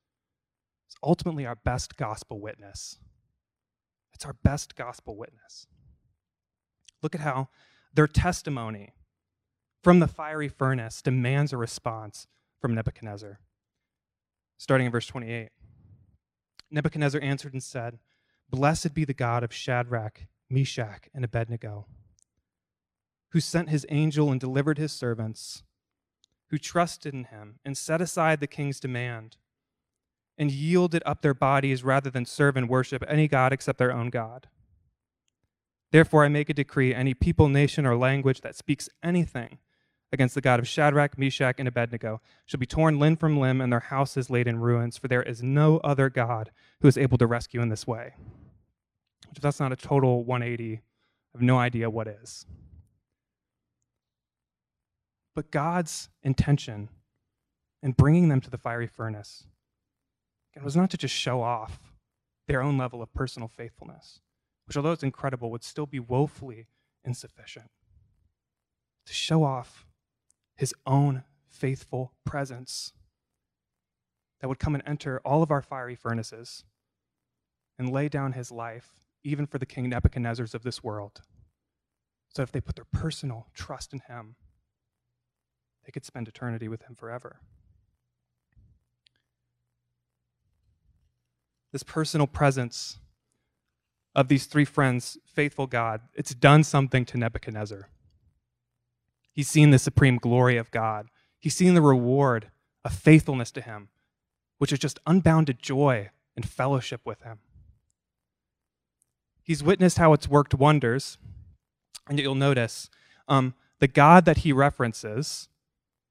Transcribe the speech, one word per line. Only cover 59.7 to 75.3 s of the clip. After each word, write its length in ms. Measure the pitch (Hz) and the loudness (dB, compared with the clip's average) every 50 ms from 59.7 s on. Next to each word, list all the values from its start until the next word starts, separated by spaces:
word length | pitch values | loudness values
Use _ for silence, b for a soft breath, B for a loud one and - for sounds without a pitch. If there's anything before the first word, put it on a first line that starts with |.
| _ _ _ _ _ _ _ _ _ _ _ _ _ _ _ _ | _ _ _ _ _ _ _ _ _ _ _ _ _ _ _ _
again, 100 | - 147 | -20 -12
was 140 | 139 131 139 | -6 -2 2
not 140 | 170 185 190 | 2 2 2
to 80 | - 165 | 0 -4
just 160 | - 131 - | -6 -6 -4
show 260 | - - 135 123 127 | -4 -4 -2 -2 -2
off 400 | 113 117 120 113 110 113 - - _ _ _ _ _ _ _ _ _ _ _ _ _ | -2 -2 -4 -4 -6 -10 -16 -18 _ _ _ _ _ _ _ _ _ _ _ _ _
their 140 | - 143 131 | -4 -2 -2
own 160 | 131 147 143 | 0 0 0
level 240 | 135 127 120 123 120 | -2 -2 -4 -6 -10
of 140 | 113 - - | -14 -10 -8
personal 340 | - 131 123 - 127 117 110 | -6 -6 -6 -8 -10 -14 -14
faithfulness, 720 | - - 120 113 - - - - - - - - - _ _ _ _ _ _ _ _ _ _ | -14 -16 -18 -18 -18 -20 -20 -20 -20 -20 -20 -20 -20 _ _ _ _ _ _ _ _ _ _
which, 100 | - - | -8 -4
although 160 | 147 143 160 | -2 -2 -2
it's 100 | 170 - | -2 -2
incredible, 480 | - 135 - - - 139 131 120 120 113 | -4 -6 -6 -6 -6 -6 -6 -6 -8 -10
would 140 | 113 117 - | -10 -12 -14
still 220 | - - - 151 | -14 -12 -10 -10
be 120 | 139 143 131 | -10 -10 -10
woefully 680 | 117 117 127 131 147 151 - - 143 131 113 110 113 _ _ _ _ _ _ _ | -6 -2 0 0 0 0 -4 -10 -18 -18 -18 -20 -20 _ _ _ _ _ _ _
insufficient. 680 | - 127 120 - - 113 _ _ 110 - - - 110 _ _ _ _ _ _ _ _ _ _ _ _ _ _ _ _ _ _ _ _ _ _ _ _ _ _ _ _ | -12 -10 -10 -10 -12 -18 _ _ -20 -20 -20 -20 -20 _ _ _ _ _ _ _ _ _ _ _ _ _ _ _ _ _ _ _ _ _ _ _ _ _ _ _ _
To 80 | - - | -12 -10
show 280 | - - - 160 165 | -8 -4 0 2 2
off 440 | 156 139 135 123 120 - - _ _ _ _ _ _ _ _ _ _ _ _ _ _ _ _ | 2 0 -2 -6 -10 -14 -18 _ _ _ _ _ _ _ _ _ _ _ _ _ _ _ _
his 200 | - 139 - - - - | -8 -8 -8 -8 -8 -4
own 380 | - 131 139 143 143 135 131 - _ _ _ _ _ | 0 0 2 2 0 -2 -4 -8 _ _ _ _ _
faithful 640 | _ - - 131 135 135 - - - 127 127 123 _ _ - | _ -8 -8 -6 -6 -8 -10 -10 -10 -10 -10 -12 _ _ -12
presence 680 | - - 143 139 131 127 123 127 - - - - - - _ _ _ _ _ _ _ _ _ _ _ _ _ _ _ _ _ _ _ _ _ _ _ _ _ _ _ _ _ | -10 -8 -8 -8 -10 -12 -16 -16 -14 -14 -14 -14 -14 -18 _ _ _ _ _ _ _ _ _ _ _ _ _ _ _ _ _ _ _ _ _ _ _ _ _ _ _ _ _
that 80 | - 131 | -10 -8
would 100 | 135 - | -6 -4
come 160 | - 160 147 | -4 -2 -2
and 100 | 139 - | -4 -4
enter 340 | 143 147 147 - 147 127 127 - | -6 -8 -8 -8 -8 -8 -6 -2
all 180 | - | 0